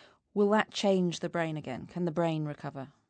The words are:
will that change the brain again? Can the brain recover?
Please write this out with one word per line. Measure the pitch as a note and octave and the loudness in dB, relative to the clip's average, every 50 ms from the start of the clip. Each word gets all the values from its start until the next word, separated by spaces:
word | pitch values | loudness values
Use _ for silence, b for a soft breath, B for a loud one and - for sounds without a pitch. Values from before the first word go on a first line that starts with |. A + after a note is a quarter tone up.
| B B B B B _ _ | B B B B B _ _
will | G3 G#3 G3+ | 2 2 4
that | G#3 A3 - - | 4 2 2 0
change | - - - G3+ G3 F#3+ F3+ F3 D#3+ - | -2 0 2 4 4 4 4 2 0 -2
the | - E3+ | -6 -4
brain | D#3+ E3+ E3 D#3+ D#3 | -2 -2 -2 -2 -4
again? | D#3 - - B2+ - - | -6 -6 -8 -8 -10 -10
Can | - - F3 F3+ | -10 -6 -4 -2
the | E3+ | -2
brain | D3+ E3 E3+ E3 D#3+ D#3 D3+ | 0 0 0 2 0 0 -2
recover? | D3+ D3 - - C#3+ C3+ C#3+ C3+ C#3 - _ _ _ | -4 -6 -8 -10 -10 -10 -10 -12 -14 -16 _ _ _